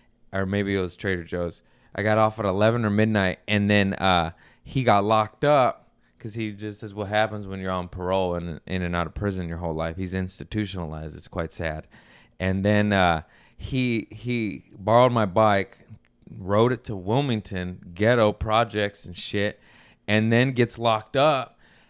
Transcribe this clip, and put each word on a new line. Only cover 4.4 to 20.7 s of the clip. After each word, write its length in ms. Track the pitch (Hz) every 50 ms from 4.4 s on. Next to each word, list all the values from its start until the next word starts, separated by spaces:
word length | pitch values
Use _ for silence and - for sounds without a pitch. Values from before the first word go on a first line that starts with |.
| _ _ _ _
he 220 | _ - - 135 120
got 180 | 117 104 101 101
locked 400 | 107 110 110 107 - - _ 147
up 440 | 143 147 139 123 107 - - _ _ _ _ _ _ _ _
'cause 140 | - 110 98
he 180 | 117 110 107
just, 300 | 104 101 107 107 101 - 113
is 100 | 101 98
what 140 | 104 101 95
happens 380 | 107 107 110 107 107 104 101 95
when 100 | 98 95
you're 140 | 95 95
on 160 | 92 90 87 87
parole 460 | - 92 90 90 95 95 92 90 87
and 240 | 87 85 85 78 - -
in 160 | - 90 92
and 120 | 90 87 85
out 120 | 85 85 78
of 60 | -
prison 340 | - 104 101 95 92 87 82
your 100 | 85 82
whole 160 | 87 82 80
life. 220 | 78 82 82 82
He's 180 | 92 95 87 95
institutionalized. 1040 | 95 92 92 - - 71 - - 107 104 92 98 92 82 76 78 78 80 78 78
It's 100 | 78 - -
quite 220 | - 90 82 80
sad. 340 | - - 85 80 78 78 - - - - _ - - - _ _ _ _
And 240 | 90 95 95 98 95
then, 280 | 104 104 104 104 104
uh, 300 | 101 95 92 87 82 78 - - _ _ _ _ _
he, 520 | - - - 139 131 127 123 117 110 - -
he 540 | - 107 110 123 123 117 110 98 73 - - _ -
borrowed 360 | 98 95 104 113 123 127 127
my 140 | 123 117 107
bike, 520 | 92 85 110 110 107 101 98 95 - - - - _ - - _ _ _ _ _ -
rode 420 | - 113 95 90 101 107 117 123
it 100 | 127 - -
to 120 | - 107
Wilmington, 960 | 95 87 98 113 139 147 135 117 107 - - 98 92 90 90 92 - - 90 85
ghetto 380 | 92 104 117 123 120 107 107
projects 720 | 101 - - 113 107 113 117 104 104 107 101 101 - - -
and 120 | 92 87
shit, 440 | - - - - 104 101 104 - - _ _ _ - - _ _ _ _ -
and 240 | 107 110 110 113
then 200 | 117 120 127 135
gets 260 | 131 120 120 113